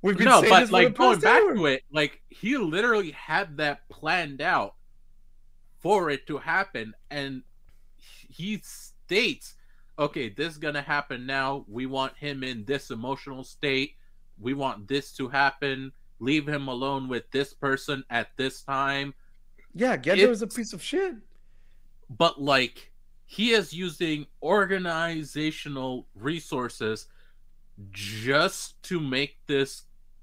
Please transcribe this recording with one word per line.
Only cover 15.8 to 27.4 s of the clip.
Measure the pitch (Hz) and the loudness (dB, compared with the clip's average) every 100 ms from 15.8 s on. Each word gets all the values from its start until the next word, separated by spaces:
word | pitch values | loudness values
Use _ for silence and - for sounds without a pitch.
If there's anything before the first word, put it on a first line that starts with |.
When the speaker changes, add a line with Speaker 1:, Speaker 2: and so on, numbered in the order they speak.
| 135 - - - | -10 -16 -20 -8
Speaker 2:
Leave | 117 151 147 | 0 0 0
him | 147 139 | -4 -4
alone | 123 135 139 131 | -4 -4 -4 -4
with | 123 - | -6 -4
this | 135 139 | -4 -4
person | - 139 135 - 139 135 | -4 -2 -2 -2 -8 -2
at | 117 110 - | -4 -4 -4
this | 131 - | -6 -6
time." | - 135 139 139 143 - - - - - - | -6 -2 -2 -2 -6 -12 -20 -20 -20 -20 -20
Speaker 1:
Yeah, | 165 247 185 | -2 -2 0
Gendo | 135 185 208 | 0 6 6
is | 226 | 4
a | 214 | -4
Speaker 2:
It's | |
Speaker 1:
piece | - 220 | -8 -10
of | 180 | -10
shit. | - 330 381 233 - - - - - - - - - | -4 -2 -2 -6 -18 -20 -20 -20 -20 -20 -20 -20 -20
Speaker 2:
But, | 113 165 147 | 2 2 2
like, | 143 135 123 - - - - - | 2 4 2 -4 -20 -20 -20 -20
he | - - 233 | -18 -2 2
is | 226 180 | 2 0
using | 160 185 151 170 151 147 - | -6 -8 -4 -4 -4 -8 -10
organizational | 143 208 190 190 180 165 165 160 147 147 156 151 151 139 131 123 - | 0 2 2 0 -2 -4 -4 -4 -8 -4 -4 -6 -10 -6 -6 -8 -10
resources | 101 120 165 - 139 120 - 110 110 - - - - | -10 -6 -6 -6 -6 -6 -4 -4 -4 -10 -20 -20 -20